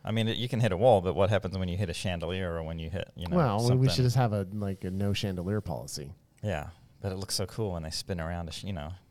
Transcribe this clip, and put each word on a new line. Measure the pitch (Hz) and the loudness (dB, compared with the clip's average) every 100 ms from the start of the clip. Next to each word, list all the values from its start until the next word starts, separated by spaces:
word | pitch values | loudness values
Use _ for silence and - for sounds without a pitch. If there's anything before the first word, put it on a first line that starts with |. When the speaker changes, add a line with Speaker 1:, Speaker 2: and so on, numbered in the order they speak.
| - | -2
Speaker 1:
I | |
mean, | 110 113 | 0 0
it, | 107 | 0
you | 123 | -2
can | 117 | 2
hit | 117 | 2
a | 87 | 6
wall, | 127 101 | 6 6
but | 90 80 | 6 2
what | 98 | 4
happens | 101 92 95 | 4 0 -2
when | 92 | -2
you | 90 | -2
hit | 92 | -4
a | |
chandelier | 80 95 87 80 92 90 | -2 -2 -2 -2 -2 -2
or | 82 | -4
when | 80 82 | -4 -6
you | 82 | -6
hit, | 87 - - | -6 -8 -10
you | 90 | 0
know, | 180 | 2
Speaker 2:
Well, | 135 104 120 | 4 2 4
we, | 127 | 6
we | 131 | 4
should | - | 4
Speaker 1:
something? | 127 | 4
Speaker 2:
just | 131 | 4
have | 120 | 4
a, | 101 92 | 2 -2
like, | 104 101 92 | -2 -4 -4
a | 92 | -4
no | 95 101 | -2 0
chandelier | 98 101 90 87 107 | 0 -2 -2 -2 -2
policy. | 92 64 67 - 71 - _ _ | -2 -6 -6 -10 -10 -14 _ _
Speaker 1:
Yeah. | 107 80 73 - - - | -4 -4 -4 -12 -20 -8
But | 98 | -6
it | 95 | -6
looks | 95 - | -4 -4
so | 95 | -4
cool | - 104 | -4 -4
when | 87 | -4
they | 80 | -6
spin | - - 87 | -8 -6 -4
around, | 80 87 85 | -4 -4 -6
a | |
sh-, | - 95 | -8 -6
you | |
know. | 92 76 92 - | -6 -8 -10 -18